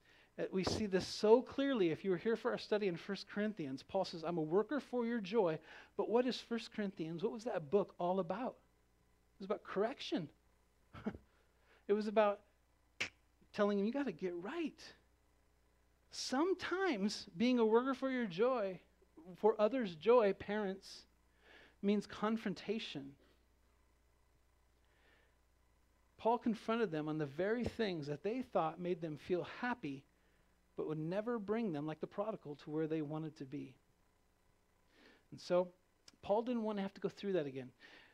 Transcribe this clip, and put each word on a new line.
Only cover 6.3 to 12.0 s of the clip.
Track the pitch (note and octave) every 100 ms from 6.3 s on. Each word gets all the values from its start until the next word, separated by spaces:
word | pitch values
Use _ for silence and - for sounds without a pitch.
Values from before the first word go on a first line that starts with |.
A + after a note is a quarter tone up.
| -
First | - A#3 -
Corinthians? | - G3+ F#3+ D#3+ E3+
What | G#3
was | A#3+ A#3
that | F#3+ C#3+
book | G3+ F3+ -
all | F3 F#3+
about? | E3+ F#3+ B3+ - _ _ _ _ _ _ _ _
It |
was | F#3+
about | G3
correction. | - F#3 A3 D4 - C#4 D3+ _ _ _ _ _ _ - -
<laughs> | - - _ _ _ _ - -
It |
was | G#3